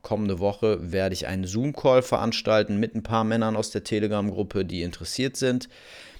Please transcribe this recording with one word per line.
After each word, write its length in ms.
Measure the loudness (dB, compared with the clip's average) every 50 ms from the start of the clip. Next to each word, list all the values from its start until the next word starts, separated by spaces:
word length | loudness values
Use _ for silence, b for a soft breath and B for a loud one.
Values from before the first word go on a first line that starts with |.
| _
kommende 360 | -4 -2 -2 0 -2 -2 0
Woche 540 | 0 -2 -2 2 2 2 2 2 -2 -4 -2
werde 220 | 0 0 0 -2
ich 120 | -4 -4
einen 180 | -4 -4 -4 -4
Zoom-Call 580 | -2 -2 -2 -2 -2 -4 0 4 6 6 6 6
veranstalten 760 | 4 2 2 2 0 -2 -2 2 4 4 4 4 4 2
mit 180 | 0 0 0 -2
ein 80 | -6 -4
paar 220 | 0 0 0 2
Männern 320 | 2 2 2 2 0 0
aus 160 | 0 -2 -2 -4
der 100 | -6 -4
Telegram-Gruppe, 800 | -2 -2 0 0 0 0 0 0 -2 -2 -2 -4 -4 -2 -4 -2
die 180 | -2 -2 -4 -4
interessiert 540 | -6 -6 -8 -10 -10 -4 -2 -2 -2 -2
sind. 320 | 0 0 2 2 0 -2 B B B B B B B B B B B